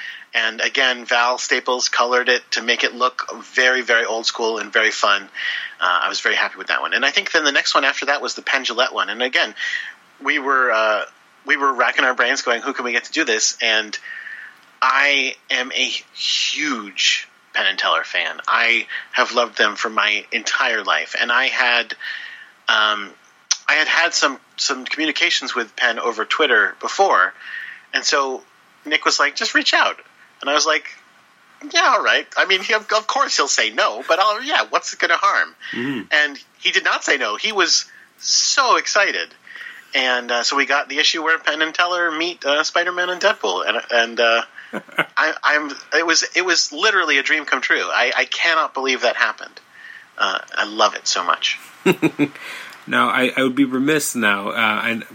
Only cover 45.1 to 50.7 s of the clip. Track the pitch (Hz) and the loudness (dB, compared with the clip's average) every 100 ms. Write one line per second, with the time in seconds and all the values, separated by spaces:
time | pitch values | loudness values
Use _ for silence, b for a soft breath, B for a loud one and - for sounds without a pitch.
45.1 | - 156 - 139 147 147 135 - 151 170 | 0 0 0 0 0 0 -10 -2 0 2
46.1 | 165 185 170 180 165 - 147 208 196 165 | 2 0 -2 0 0 0 0 2 2 2
47.1 | 139 135 156 143 135 - 156 90 98 123 | 2 2 -2 0 -2 0 0 0 0 0
48.1 | 127 127 - 160 160 147 - 131 123 117 | 0 -2 0 0 2 0 -2 -2 0 0
49.1 | - 117 - - - _ B B B B | 2 -2 -2 -10 -18 _ B B B B
50.1 | - 98 95 - - 104 | -4 -2 -2 -6 -4 -4